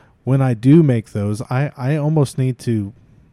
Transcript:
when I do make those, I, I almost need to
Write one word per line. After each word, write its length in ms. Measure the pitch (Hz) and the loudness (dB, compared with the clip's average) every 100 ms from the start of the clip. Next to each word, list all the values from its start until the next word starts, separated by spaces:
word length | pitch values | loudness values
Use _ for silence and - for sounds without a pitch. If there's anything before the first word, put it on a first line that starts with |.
| _ _ | _ _
when 180 | 123 135 | -2 0
I 140 | 131 | 0
do 300 | 110 127 160 | 0 6 6
make 260 | 151 117 - | 6 0 -4
those, 320 | 107 101 104 | -4 -4 -4
I, 300 | - 127 147 - | -6 -4 -4 -6
I 200 | 135 156 | -4 -2
almost 420 | 147 160 131 - | -2 0 -2 -2
need 220 | 131 123 | -4 -4
to 320 | - 113 98 - _ _ _ | -4 -4 -4 -12 _ _ _